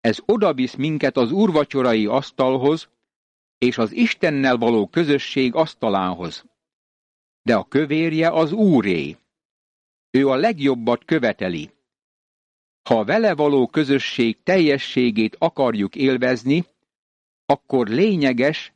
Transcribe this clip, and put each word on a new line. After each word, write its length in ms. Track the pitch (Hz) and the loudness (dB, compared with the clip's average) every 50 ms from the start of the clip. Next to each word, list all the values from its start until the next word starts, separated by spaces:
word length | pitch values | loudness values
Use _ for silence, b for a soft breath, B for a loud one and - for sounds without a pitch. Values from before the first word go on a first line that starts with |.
Ez 180 | _ 117 107 - - | _ -2 -2 -2 0
odavisz 480 | - 208 220 202 185 147 131 127 127 - | -2 0 2 2 0 0 0 -4 -4 -4
minket 420 | - 135 156 156 147 151 135 - | -4 -4 -4 -2 -2 -2 -2 0
az 140 | 135 123 110 | 0 0 0
úrvacsorai 760 | 143 190 214 214 165 151 147 - - 139 127 123 117 113 107 | 2 2 2 2 2 0 -2 0 -2 0 0 2 2 2 0
asztalhoz, 800 | 104 113 135 139 - _ - 135 127 131 131 127 143 156 160 - _ _ _ _ _ _ _ _ _ _ _ _ _ _ _ | 0 -2 -2 -4 -6 _ -2 0 0 0 2 2 0 0 0 -6 _ _ _ _ _ _ _ _ _ _ _ _ _ _ _
és 200 | - 123 120 - | 0 0 0 0
az 140 | 113 104 - | -2 -2 0
Istennel 640 | - 240 226 - _ - 170 151 139 135 135 127 | 0 0 0 0 _ -2 -2 0 0 0 0 0
való 300 | 120 117 117 117 110 101 | 2 0 2 2 2 0
közösség 680 | - - 165 170 143 143 139 - - - 139 131 127 117 | 0 -2 -2 0 0 0 -2 -2 -4 -2 -2 -2 0 0
asztalához. 920 | 156 160 156 - _ - 113 98 98 92 90 90 85 87 82 76 - - _ _ _ _ _ _ _ _ _ _ _ _ _ _ _ _ _ _ _ _ | -2 -2 -2 -4 _ -4 -2 -2 0 -2 -2 -6 -6 -10 -12 -12 -14 -20 _ _ _ _ _ _ _ _ _ _ _ _ _ _ _ _ _ _ _ _
De 140 | 117 120 | 0 0
a 80 | 101 - | 0 -2
kövérje 680 | _ - 135 156 143 147 156 165 165 156 160 160 170 | _ -2 -2 0 0 -2 -2 -2 -2 0 0 0 0
az 220 | 165 165 160 147 165 | 2 2 0 0 0
Úré. 640 | 220 214 196 165 127 95 101 90 82 69 - - _ _ _ _ _ _ _ _ _ _ _ _ _ _ _ _ _ _ _ | 2 2 4 4 4 2 2 -2 -2 -2 -6 -10 _ _ _ _ _ _ _ _ _ _ _ _ _ _ _ _ _ _ _
Ő 180 | - 131 139 139 | 0 2 2 2
a 80 | 131 | 2
legjobbat 680 | 131 160 226 226 156 139 139 131 120 113 117 120 117 _ | 2 0 0 -2 0 0 0 0 0 0 -2 -2 -2 _
követeli. 680 | - 160 160 135 135 - - 101 92 87 78 73 - _ _ _ _ _ _ _ _ _ _ _ _ _ _ _ _ _ _ _ _ _ _ _ - | -2 -2 0 0 -2 -2 -2 -4 -6 -6 -6 -10 -12 _ _ _ _ _ _ _ _ _ _ _ _ _ _ _ _ _ _ _ _ _ _ _ 0
Ha 100 | 226 220 | 0 0
a 60 | 214 | 2
vele 300 | 101 165 220 226 214 175 | 0 0 2 2 0 0
való 320 | 143 151 147 143 135 127 | 2 0 2 2 2 0
közösség 760 | - - 156 151 131 139 135 - - - - 120 113 110 _ _ | 0 0 -4 0 0 0 -2 -2 -4 -2 -2 -2 -2 -2 _ _
teljességét 960 | - 185 190 170 151 139 135 - - - 135 123 123 110 110 110 110 - - | 0 2 2 2 2 2 0 -4 -4 -2 0 0 0 0 0 -2 -2 -2 -2
akarjuk 580 | - 165 _ - 135 123 113 104 101 98 - | -4 -4 _ 0 -2 -2 0 -2 -4 -4 -4
élvezni, 680 | - 139 135 131 123 123 127 127 117 110 131 143 170 175 _ _ _ _ _ _ _ _ _ _ _ _ _ _ _ _ | -2 0 0 0 0 0 -2 -2 -2 -2 0 0 0 -2 _ _ _ _ _ _ _ _ _ _ _ _ _ _ _ _
akkor 420 | _ 143 - _ _ - 131 120 98 | _ -2 -2 _ _ -2 -2 0 0
lényeges 840 | 110 135 190 220 202 170 147 135 127 120 127 147 160 - - - _ | 0 0 2 2 2 2 0 0 0 0 0 -2 -2 -4 -10 -16 _